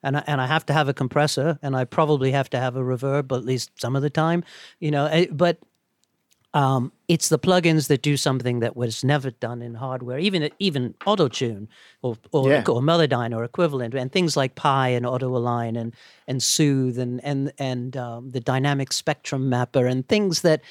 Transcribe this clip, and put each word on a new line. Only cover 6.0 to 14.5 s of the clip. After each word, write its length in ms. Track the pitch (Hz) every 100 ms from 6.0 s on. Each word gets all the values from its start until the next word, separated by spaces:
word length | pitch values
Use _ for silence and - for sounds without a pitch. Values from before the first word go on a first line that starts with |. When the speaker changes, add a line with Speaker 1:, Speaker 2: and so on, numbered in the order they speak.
| _ _ _ _ _
Speaker 1:
um, 380 | 147 135 135 123 - -
it's 220 | 165 -
the 100 | 160
plugins 480 | - 180 170 156 143
that 140 | 139
do 160 | 147 143
something 420 | 147 131 120 120
that 160 | 117 120
was 300 | 120 110 131
never 260 | 147 131
done 300 | 117 117 120
in 140 | 120 117
hardware, 440 | 135 131 123 127
even, 300 | 196 185 147 -
even 360 | 202 139 123 - -
Auto-Tune 640 | 208 147 - 120 101 107 _ - _
or, 160 | 127 110 _
or, 160 | 156 135
Speaker 2:
Yeah. 140 | 143 -
Speaker 1:
or 140 | 120
Melodyne 520 | 143 170 151 123 117
or 120 | 113 117
equivalent, 480 | - 175 139 117
and 180 | 131 127
things 240 | 185 170 147
like 200 | 131